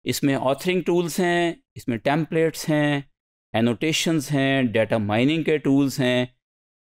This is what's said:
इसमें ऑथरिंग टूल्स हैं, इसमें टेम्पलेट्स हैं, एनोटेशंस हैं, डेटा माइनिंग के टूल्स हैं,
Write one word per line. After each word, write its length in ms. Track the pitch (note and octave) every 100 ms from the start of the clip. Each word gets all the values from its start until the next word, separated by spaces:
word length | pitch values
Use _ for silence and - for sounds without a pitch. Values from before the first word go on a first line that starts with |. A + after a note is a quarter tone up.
इसमें 300 | B2 B2 C#3+
ऑथरिंग 500 | C3 B2+ C#3 F#3 F3+
टूल्स 360 | E3 F3 E3+ -
हैं, 420 | F3 F3 E3+ - _ -
इसमें 220 | - A#2
टेम्पलेट्स 720 | D3 D#3+ D3+ E3 D#3+ - -
हैं, 420 | D3+ D3 C#3+ - _ _ _ _
एनोटेशंस 760 | A2 A#2 A2+ D#3 D3+ F3 D#3+ C3+
हैं, 420 | C#3+ C3+ C3+ B2
डेटा 260 | A2 A2 A#2
माइनिंग 460 | G#2 G#2+ C3+ D#3+
के 140 | D3+ D3+
टूल्स 420 | C#3+ C#3 C#3 C#3
हैं, 360 | B2 B2 B2 _ _ _ _ _ _